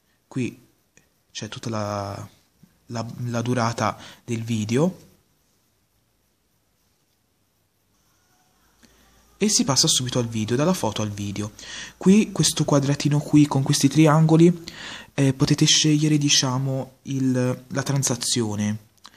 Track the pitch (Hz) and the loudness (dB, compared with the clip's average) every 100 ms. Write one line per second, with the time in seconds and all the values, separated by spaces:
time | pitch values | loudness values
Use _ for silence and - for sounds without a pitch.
0 | _ _ _ 135 117 - _ _ _ _ | _ _ _ -6 -6 -8 _ _ _ _
1 | _ _ _ - 107 127 117 110 104 104 | _ _ _ -14 -14 -12 -8 -6 -4 -6
2 | 101 98 104 _ _ _ _ _ _ 117 | -8 -10 -14 _ _ _ _ _ _ -10
3 | 117 - 123 117 113 123 117 113 110 - | -10 -8 -6 -4 -2 -2 -2 -2 -4 -4
4 | - - - 117 113 113 107 120 175 185 | -14 -20 -8 -8 -4 -4 -2 0 0 -2
5 | - _ _ _ _ _ _ _ _ _ | -16 _ _ _ _ _ _ _ _ _
6 | _ _ _ _ _ _ _ _ _ _ | _ _ _ _ _ _ _ _ _ _
7 | _ _ _ _ _ _ _ _ _ _ | _ _ _ _ _ _ _ _ _ _
8 | _ _ _ _ _ _ _ _ _ _ | _ _ _ _ _ _ _ _ _ _
9 | _ _ _ _ 214 - - 127 160 - | _ _ _ _ -2 0 0 2 2 0
10 | 123 127 117 113 107 120 156 185 110 104 | -2 -4 -4 -4 -2 0 0 0 -4 -4
11 | 107 101 101 98 104 - - - - - | -6 -6 -8 -8 -10 -12 -18 -16 -18 0
12 | 185 208 - - 156 - 151 143 139 143 | 4 6 4 0 -2 0 2 2 2 0
13 | 147 143 - 151 147 135 135 143 139 156 | 0 0 4 4 4 2 0 2 2 4
14 | 156 156 160 160 170 175 - - - - | 4 6 6 6 6 4 -6 -16 -16 -16
15 | - - 139 131 147 147 151 - 156 151 | -10 0 0 2 0 2 4 4 2 2
16 | 151 151 143 - 135 127 135 135 - _ | 2 2 2 2 0 -2 -2 -4 -8 _
17 | - 135 131 127 127 127 - 135 135 139 | -8 -2 0 2 0 -4 -6 -6 -2 -2
18 | 131 120 - 127 107 104 104 107 - _ | -2 -4 -2 -2 -2 -2 -2 -4 -10 _
19 | - | -20